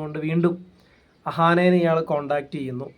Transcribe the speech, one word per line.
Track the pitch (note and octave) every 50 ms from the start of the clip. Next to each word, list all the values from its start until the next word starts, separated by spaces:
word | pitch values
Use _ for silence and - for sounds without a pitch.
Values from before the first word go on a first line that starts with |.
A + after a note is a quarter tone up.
| D#3
കൊണ്ട് | D3+ D3+ D#3+ D#3
വീണ്ടും | D#3 D#3+ E3+ E3+ E3+ F3 - - - _ _ _ _ _ _ _ _ _ _ - D#3
അഹാനേനെ | - E3+ E3 E3+ E3+ F3 F3+ F3+ F3+ F3
ഇയാൾ | E3+ E3 D#3+ E3 D#3+ -
കോൺടാക്ട് | D#3 D3 C#3+ C#3 D3 D3 C#3 - -
ചെയ്യുന്നു. | D3 C3+ C3 B2 B2 C#3 C#3+ -